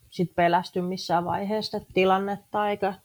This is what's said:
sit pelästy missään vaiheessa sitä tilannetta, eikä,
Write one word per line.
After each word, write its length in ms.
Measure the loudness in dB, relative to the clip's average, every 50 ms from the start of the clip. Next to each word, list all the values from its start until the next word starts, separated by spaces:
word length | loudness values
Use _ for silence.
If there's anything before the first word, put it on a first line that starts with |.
| _ _
sit 240 | -4 -4 -4 -2 0
pelästy 460 | 2 2 4 4 2 0 -2 -4 -4
missään 440 | -4 -4 -4 -6 -4 -2 0 0 0
vaiheessa 540 | 0 -2 -4 -2 -2 -2 -4 -4 -4 -6 -8
sitä 140 | -8 -2 0
tilannetta, 760 | 2 4 4 4 2 0 -2 -6 -6 -8 _ -4 -2 -2 -2
eikä, 260 | -2 -2 -2 -4 -4 -6 _